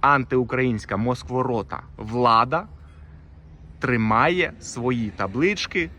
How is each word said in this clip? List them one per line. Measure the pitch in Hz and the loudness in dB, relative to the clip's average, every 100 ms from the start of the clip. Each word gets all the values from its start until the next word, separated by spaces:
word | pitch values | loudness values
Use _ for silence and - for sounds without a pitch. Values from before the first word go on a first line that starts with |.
Антиукраїнська | 139 143 123 127 120 127 127 110 - 98 | 6 4 2 0 0 0 0 -2 -4 -2
москворота | 117 123 - 123 127 117 98 - - - | 0 -2 -4 -4 -2 -2 -4 -10 -12 -14
влада | 107 120 123 113 120 160 - - - - - - - - - - - - | -6 2 4 6 4 0 -6 -18 -20 -20 -20 -20 -20 -20 -20 -20 -20 -6
тримає | - 120 110 110 143 180 165 - | 0 2 2 4 4 2 -2 -4
свої | - - 120 123 110 | -14 -6 -2 -2 -4
таблички | - 98 104 170 208 - 190 160 | -4 -6 0 0 0 -4 -4 -6